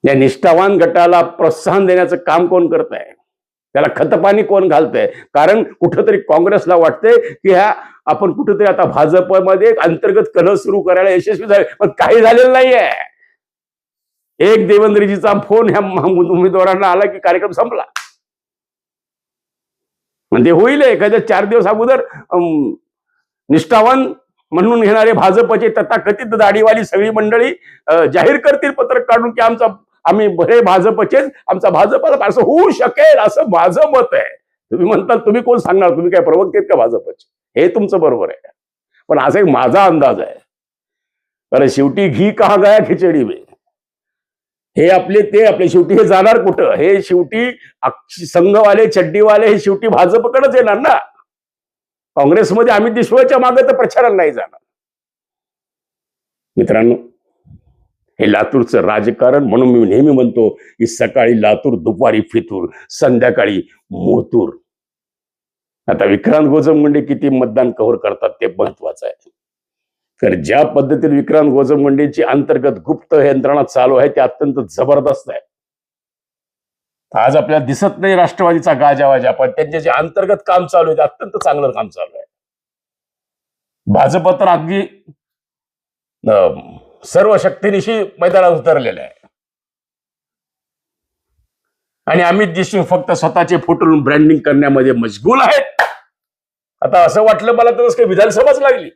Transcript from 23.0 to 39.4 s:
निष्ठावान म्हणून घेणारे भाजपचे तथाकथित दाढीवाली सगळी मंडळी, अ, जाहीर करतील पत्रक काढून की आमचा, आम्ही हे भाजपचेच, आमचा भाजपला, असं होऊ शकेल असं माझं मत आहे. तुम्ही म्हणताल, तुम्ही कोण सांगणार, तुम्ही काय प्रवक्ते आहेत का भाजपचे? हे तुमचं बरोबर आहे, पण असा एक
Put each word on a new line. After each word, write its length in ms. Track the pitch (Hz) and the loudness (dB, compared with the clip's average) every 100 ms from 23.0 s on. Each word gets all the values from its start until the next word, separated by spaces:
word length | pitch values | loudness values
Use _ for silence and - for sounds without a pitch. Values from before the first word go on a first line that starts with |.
| _ _ _ _ - | _ _ _ _ -2
निष्ठावान 640 | 151 151 226 226 262 254 - _ _ _ | -2 2 2 4 2 -2 -8 _ _ _
म्हणून 300 | 160 208 233 | -2 0 2
घेणारे 300 | 208 220 220 | 2 2 2
भाजपचे 580 | 196 123 196 240 220 220 | 2 2 2 0 0 0
तथाकथित 560 | 220 - 226 214 208 240 | -2 -4 -4 -4 -6 -6
दाढीवाली 600 | 214 202 208 220 226 208 | 0 2 4 2 2 -2
सगळी 240 | 190 214 | -2 -2
मंडळी, 440 | 220 214 226 254 - - - - | -2 -2 0 -2 -4 -18 -14 -2
अ, 180 | 165 165 | 0 2
जाहीर 320 | 139 240 285 | 2 2 2
करतील 340 | 294 277 285 | 0 0 -2
पत्रक 380 | 277 240 247 247 | -4 -2 -2 0
काढून 220 | 233 233 | 0 0
की 100 | 226 | -2
आमचा, 260 | 226 233 226 - _ _ | -4 0 -4 -4 _ _
आम्ही 240 | 160 202 208 | -2 0 0
हे 340 | 170 170 233 | 0 2 2
भाजपचेच, 680 | 196 185 196 220 208 269 277 - - | 4 2 2 0 0 0 -2 -10 -6
आमचा 220 | 190 - | -2 0
भाजपला, 560 | 151 208 269 320 277 202 | 2 2 2 0 0 0
असं 160 | 247 | 0
होऊ 280 | 185 311 381 | 0 2 2
शकेल 480 | 254 - - 311 294 | 0 -4 2 4 4
असं 260 | 208 208 | 2 0
माझं 460 | 294 170 180 202 302 | -2 0 0 2 2
मत 180 | 262 240 | 2 0
आहे. 260 | - - - _ _ _ | -4 -6 -12 _ _ _
तुम्ही 160 | 117 180 | -4 0
म्हणताल, 300 | 214 190 233 | 0 0 -2
तुम्ही 240 | 220 226 | 0 -2
कोण 160 | 240 240 | 0 -2
सांगणार, 320 | - 190 185 | 0 0 2
तुम्ही 220 | 170 175 | 0 0
काय 140 | 175 165 | 0 2
प्रवक्ते 320 | 160 190 208 | 0 0 -2
आहेत 120 | - | -2
का 60 | 160 | 0
भाजपचे? 560 | 113 113 - - _ _ _ 120 | 0 -2 -8 -20 _ _ _ -2
हे 60 | 175 | 0
तुमचं 320 | 233 202 196 | 0 -2 0
बरोबर 300 | 156 117 90 | 0 -2 -6
आहे, 220 | - - _ _ _ _ _ - | -10 -20 _ _ _ _ _ -4
पण 120 | 151 | -2
असा 200 | 139 | 0
एक 60 | 180 | 0